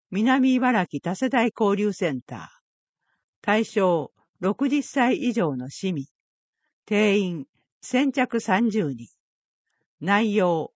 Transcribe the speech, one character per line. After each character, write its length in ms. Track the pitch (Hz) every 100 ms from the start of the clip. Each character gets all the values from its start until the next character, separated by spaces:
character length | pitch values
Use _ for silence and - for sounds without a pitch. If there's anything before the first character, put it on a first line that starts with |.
| _
南 460 | 190 226 262 262 254
茨 320 | 247 226 175
城 80 | 143
多 160 | - 190
世 140 | 262
代 240 | 254 233 -
交 200 | 208 196
流 160 | 208
セ 180 | 190 175
ン 100 | 131
タ 140 | - 90
ー。 260 | 80 _ _ _ _ _ _ _ _ _
対 220 | - 208
象、 480 | 226 - 185 170 131 _ _ _
六 260 | 185 208 277
十 140 | 294
歳 340 | - 285 247 226
以 160 | 240
上 240 | 226 165 131
の 140 | 127
市 240 | - 185
民。 120 | 160 135 _ _ _ _ _ _ _ -
定 320 | 208 214 202
員、 300 | 185 170 135 _ _ _
先 320 | - 254 277
着 300 | 262 247 233
三 280 | 220 196 233
十 220 | 208 156
人。 160 | 120 117 _ _ _ _ _ _ _ _ _
内 340 | 165 202 220 208
容、 380 | 180 165 139